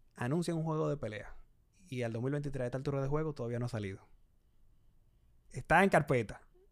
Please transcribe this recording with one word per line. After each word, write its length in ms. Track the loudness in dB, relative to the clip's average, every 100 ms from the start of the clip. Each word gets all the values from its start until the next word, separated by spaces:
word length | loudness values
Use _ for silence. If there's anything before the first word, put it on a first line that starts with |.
| -20 -8
anuncian 400 | -2 0 0 -2
un 60 |
juego 240 | -2 0 0
de 80 | -2
pelea. 380 | -4 -8 -10 -14 -18 -20 _ _ -10
Y 140 | -4
al 100 | -2
dos 100 | -2
mil 100 | -2
veintitrés, 300 | -2 -2 -4
a 20 | -4
esta 120 | -2
altura 220 | -2 -2
de 80 | 0
juego, 240 | 0 -2
todavía 260 | -4 -4 -2
no 80 | -2
ha 40 |
salido. 360 | -2 -4 -8 -14 -20 -20 _ _ -20 -20 -20 -20 -20 -20 _ -20 -20 -14
Está 320 | -8 4 6
en 60 | 8
carpeta. 500 | 6 6 2 2 -6 -16 -20 -20